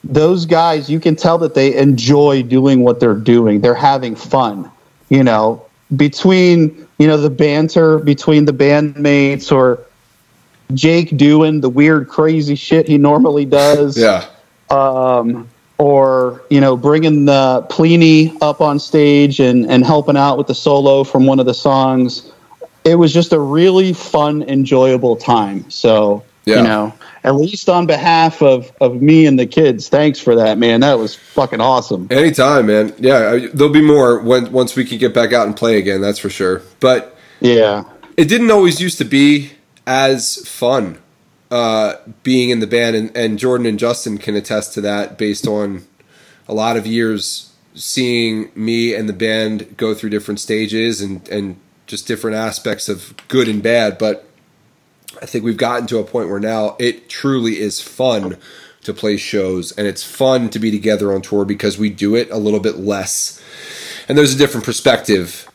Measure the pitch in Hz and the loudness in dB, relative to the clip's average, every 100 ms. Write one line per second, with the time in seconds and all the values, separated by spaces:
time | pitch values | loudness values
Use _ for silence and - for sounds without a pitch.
0 | - 131 156 185 165 165 165 156 139 160 | -2 0 2 0 0 0 2 -2 -4 -2
1 | 165 156 170 170 160 - 135 123 139 127 | 0 0 0 0 0 0 0 2 2 2
2 | 117 143 147 139 120 127 135 131 123 120 | 2 2 4 2 0 2 4 4 2 2
3 | 120 104 113 120 113 104 120 120 143 139 | 0 0 2 2 4 2 0 2 0 0
4 | 127 107 - 139 120 101 90 _ _ _ | -4 -10 -4 -2 -2 -4 -14 _ _ _
5 | _ 135 127 110 110 117 - _ _ 139 | _ 2 4 2 0 -2 -14 _ _ 0
6 | 147 - 185 185 180 170 156 - - - | 0 2 2 4 4 4 2 -2 -20 2
7 | 151 151 147 127 151 147 160 175 160 156 | 2 4 0 0 0 2 0 2 4 2
8 | 147 139 - 151 147 127 139 147 151 143 | 0 0 2 2 2 2 2 2 0 -2
9 | 147 143 139 139 - 139 127 120 - _ | 0 2 2 -2 0 2 2 0 -8 _
10 | _ _ _ _ _ _ - 131 156 170 | _ _ _ _ _ _ -8 -2 2 2
11 | 165 143 147 151 156 151 131 123 151 156 | 0 2 4 4 4 0 0 2 2 2
12 | 131 - 156 160 147 143 - 165 160 147 | -2 0 0 0 -2 -6 0 0 2 2
13 | 143 147 254 147 139 143 143 147 143 117 | 4 4 2 2 0 2 4 2 0 2
14 | 110 92 - _ _ _ _ 139 135 131 | 2 2 -6 _ _ _ _ 0 0 0
15 | 127 123 117 120 117 _ _ - 143 139 | 0 0 -2 -6 -12 _ _ -2 2 4
16 | 135 131 127 123 - 143 135 123 139 156 | 4 2 -2 -6 0 2 2 2 2 2
17 | 160 151 143 139 131 127 - - 165 170 | 2 2 4 4 2 0 -2 0 2 4
18 | 165 156 160 160 151 143 156 143 - 156 | 6 6 4 0 -2 0 0 0 0 2
19 | 147 143 143 135 127 127 113 127 127 151 | 4 4 2 2 2 2 2 2 4 2
20 | 147 143 143 135 143 131 151 139 139 139 | 2 2 2 0 -4 -2 0 2 4 2
21 | 135 135 135 135 127 120 147 135 131 127 | 2 2 2 4 0 0 0 2 2 0
22 | 127 - - _ _ _ - _ 160 170 | -2 -4 -18 _ _ _ -20 _ 2 4
23 | 160 160 170 160 143 151 185 185 190 170 | 4 2 2 0 0 2 4 4 0 -4
24 | - 156 147 151 143 139 135 131 131 127 | -4 -2 0 -2 -2 -2 2 2 2 2
25 | 123 113 - 117 101 98 - - 117 110 | 0 -2 0 -2 -2 -8 -12 -2 2 2
26 | 104 101 - _ - 110 117 107 107 - | 2 -2 -6 _ 0 2 2 0 -4 -8
27 | - - 127 139 160 208 - 180 170 143 | -20 -6 -2 0 -2 -2 0 0 0 0
28 | 175 165 165 - 143 127 117 _ 127 123 | 2 2 2 2 2 2 -2 _ -2 2
29 | 143 160 156 131 120 - 151 113 - 139 | 4 6 6 2 0 2 2 0 -2 0
30 | 151 135 - 117 110 107 117 113 139 127 | 0 0 0 2 2 2 2 2 2 2
31 | 110 - _ - 131 113 120 131 - 95 | -2 -10 _ -4 -4 -2 0 0 -2 -8
32 | 90 131 160 147 131 143 107 107 110 - | -2 0 2 2 2 2 2 0 0 -2
33 | 127 131 107 120 127 143 147 151 151 147 | 0 2 2 -2 -4 0 4 4 6 4
34 | 123 117 117 127 117 127 123 - 127 113 | 4 2 2 0 0 -2 -2 -4 -6 -2
35 | 123 123 117 120 104 104 117 107 95 95 | -2 0 0 0 -2 -2 0 0 0 -2
36 | 101 101 101 - 92 92 - _ 127 123 | -4 -4 -8 -4 -4 -4 -8 _ 0 0
37 | - _ _ _ 120 117 110 104 - - | -2 _ _ _ 2 4 2 0 -8 -20
38 | - - 156 233 233 208 180 151 180 - | -8 -2 0 2 2 4 2 0 -6 -6
39 | 117 139 143 147 139 _ _ _ - 131 | -2 2 4 2 -4 _ _ _ -4 -2
40 | 135 131 - - - - 123 131 98 80 | 0 -2 -6 -10 -14 -6 -2 -2 -4 -12
41 | _ _ _ _ _ 120 117 110 107 - | _ _ _ _ _ -4 -2 -2 -4 -6
42 | - 113 127 127 123 120 107 120 117 113 | -18 -12 -2 -2 0 -4 -2 -2 -2 -4
43 | 110 120 110 104 127 123 117 104 117 120 | -6 -6 -4 -2 -2 -2 -2 -4 -4 -4
44 | 117 101 - 104 - 107 - - 101 101 | -8 -10 -6 -8 -6 -8 -6 -8 -6 -6
45 | 98 - 107 101 110 104 101 95 95 _ | -8 -8 -8 -6 -6 -6 -8 -10 _ _
46 | _ _ _ _ - 107 113 117 107 117 | _ _ _ _ -10 -6 -4 -4 -4 -4
47 | 113 107 - - - _ _ 151 - - | -4 -4 -8 -12 -18 _ _ -18 -10 -6
48 | 123 120 117 110 104 - 110 117 117 107 | -4 -2 -4 -6 -10 -8 -6 -4 -4 -6
49 | 107 95 110 110 107 107 - - 110 107 | -8 -6 -4 -4 -4 -8 -12 -8 -6 -6
50 | 110 104 104 104 - 110 107 110 117 101 | -6 -8 -8 -12 -8 -6 -6 -4 -6 -6
51 | 98 92 - 104 98 92 _ _ - 104 | -10 -14 -10 -10 -10 -14 _ _ -18 -16
52 | - 110 113 110 110 - 117 104 - 95 | -10 -8 -8 -6 -8 -8 -10 -10 -10 -12
53 | - - _ 131 113 107 110 117 107 92 | -14 -20 _ -2 -2 -2 -2 0 -2 -4
54 | 110 104 _ _ _ _ _ _ _ _ | -6 -6 _ _ _ _ _ _ _ _
55 | - - - 120 117 107 120 123 117 113 | -20 -20 -10 -6 -6 -4 -4 -4 -6 -6
56 | 101 120 92 101 107 110 107 - 120 - | -6 -8 -6 -6 -6 -4 -6 -4 -6 -6
57 | _ - 139 131 113 95 104 - - - | _ -8 -4 -4 -4 -6 -8 -10 -14 -4
58 | 131 110 92 90 - - - _ - 101 | -2 -2 -6 -12 -20 -20 -20 _ -14 -8
59 | 107 101 - 107 95 92 85 - 104 95 | -6 -6 -6 -6 -4 -6 -8 -8 -8 -8
60 | - - 131 131 117 107 110 104 107 104 | -16 -4 -2 0 -4 -4 -4 -4 -2 -2
61 | 101 95 - 104 98 101 104 98 107 92 | -2 -6 -4 -4 -4 -4 -4 -4 -6 -4
62 | 101 113 120 107 104 104 104 - 98 98 | -2 -2 -4 -6 -4 -2 -4 -6 -6 -6
63 | 95 - - - - - - - - - | -8 -8 -10 -12 -20 -20 -20 -18 -18 -16
64 | - 143 147 135 143 117 113 113 139 117 | -2 2 2 2 0 -2 -8 -2 0 -2
65 | - 98 85 - - | 0 -2 -4 -14 -20